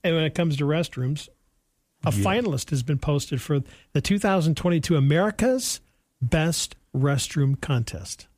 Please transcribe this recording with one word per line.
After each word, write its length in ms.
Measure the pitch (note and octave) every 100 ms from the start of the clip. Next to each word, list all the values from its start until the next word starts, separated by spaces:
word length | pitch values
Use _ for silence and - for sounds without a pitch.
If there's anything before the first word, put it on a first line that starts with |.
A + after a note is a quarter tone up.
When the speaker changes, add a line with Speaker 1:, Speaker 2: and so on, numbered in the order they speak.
Speaker 1:
And 120 | F3+
when 100 | E3
it 100 | D#3
comes 220 | D#3 E3+ C#3+
to 60 |
restrooms, 640 | D3 D#3 E3 - B2+ D3 - _ _ _ _ _ _ _
a 80 | -
Speaker 2:
Yeah. 120 | G2+
Speaker 1:
finalist 440 | G3 G#3 A#3 C3+ -
has 120 | C#3
been 160 | B2 C#3+
posted 420 | - C#3+ - C3
for 200 | - C#3+ C#3 - _
the 60 | D3
two 160 | - G3+
thousand 380 | G#3 F#3+ D#3+ D3+
twenty-two 400 | F3+ E3+ - D#3+
America's 840 | C#3 D#3 G#3 G#3 A#3+ B3+ B3+ - _ _ _ _
Best 560 | B2 E3 D#3+ D#3+ - - _
Restroom 640 | C3 C#3 C#3 - D#3 C#3 C#3
Contest. 680 | - C3 A#2 D#2+ - - -